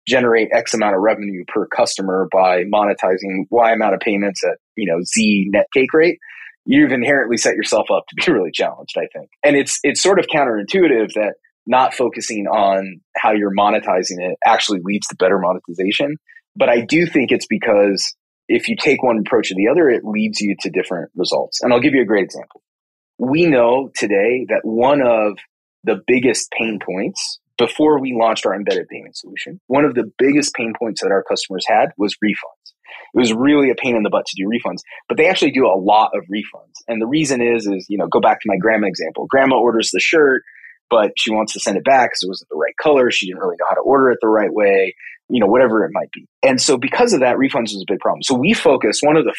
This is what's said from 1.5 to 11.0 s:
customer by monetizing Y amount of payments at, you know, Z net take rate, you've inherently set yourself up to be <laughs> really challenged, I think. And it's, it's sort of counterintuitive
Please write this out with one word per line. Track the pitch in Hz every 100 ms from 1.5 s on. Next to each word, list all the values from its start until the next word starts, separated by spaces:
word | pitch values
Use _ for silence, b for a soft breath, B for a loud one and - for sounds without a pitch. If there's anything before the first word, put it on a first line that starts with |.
| 107 90
customer | - 117 - 95 92 92
by | 95 92 90
monetizing | 95 104 104 98 95 95 98 95 98
Y | 117 113
amount | 110 107
of | 95
payments | 117 101 101 92
at, | 92 - _ -
you | 95
know, | 85
Z | 92 113 107 101 98
net | 101 95
take | 139 131
rate, | 156 175 - B B B B
you've | - 139 143
inherently | 127 120 139 117 113
set | 135
yourself | 95 104 110 98
up | 95 -
to | -
be | 180
<laughs> |
really | 120 85
challenged, | - - - - -
I | - 78
think. | - _
And | 147 143
it's, | - -
it's | 147 -
sort | 185 185
of | -
counterintuitive | 151 135 110 101 196 165 117